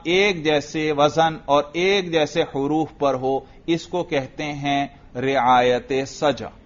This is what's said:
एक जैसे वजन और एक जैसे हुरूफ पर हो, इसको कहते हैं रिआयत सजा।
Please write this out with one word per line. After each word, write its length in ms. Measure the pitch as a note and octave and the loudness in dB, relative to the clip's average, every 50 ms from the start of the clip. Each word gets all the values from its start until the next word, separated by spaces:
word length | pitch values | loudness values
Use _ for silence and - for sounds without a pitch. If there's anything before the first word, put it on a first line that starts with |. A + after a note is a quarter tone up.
| - | -4
एक 380 | D#3+ F3 F#3 G3+ G#3 G3 E3+ D3 | -2 0 2 2 2 0 0 0
जैसे 480 | D#3 D3+ D3 C#3 - - D#3+ D#3 D3+ D3+ | 0 0 0 0 -2 -6 -4 -2 -2 2
वजन 480 | C#3+ C#3+ D3+ - D#3+ D#3+ E3 D#3+ D3+ - - | 2 2 2 4 4 2 2 0 -2 -2 2
और 240 | C#3 D3 C#3+ C#3+ - | 2 2 2 0 -2
एक 360 | E3 F3+ F#3+ G3 G3+ F#3 F3 D#3+ | -2 0 2 2 2 0 0 0
जैसे 300 | D#3+ D3+ D3 - E3+ D#3 | 0 0 0 0 -2 -2
हुरूफ 460 | - - C#3 C#3 C#3+ D3+ D#3 D#3+ D3 - - | -2 -2 -4 -2 0 0 0 -2 -4 -4 -2
पर 140 | C#3+ C#3 C3 | 0 0 0
हो, 320 | B2+ B2+ C3 C3+ C3+ - - - - - - | 0 -2 -2 -2 -2 -4 -8 -20 -12 -4 -4
इसको 340 | E3 E3 - - - F3+ E3 | -4 -4 -4 -6 -6 -6 -4
कहते 420 | - D#3+ C#3+ C3 B2+ - - D#3 | -2 -2 -4 -4 -4 -8 -10 -8
हैं 560 | D3 D3 C#3+ C#3 C#3+ C#3+ C#3 C#3+ C#3 - - - - - | -8 -8 -6 -4 -2 -2 -2 -2 -4 -8 -18 -20 -14 -10
रिआयत 720 | B2 B2 C3+ C3+ C3+ A#2+ B2+ B2+ B2 B2 B2 B2 B2 A#2 - C3+ | -4 -2 0 0 2 4 4 4 6 6 4 2 2 0 -2 -2
सजा। 600 | C3 C3+ C3 - - D#3+ D3 C3+ A#2 A2 - - - - | -2 -2 -4 -6 -2 0 0 0 -2 -6 -12 -14 -16 -20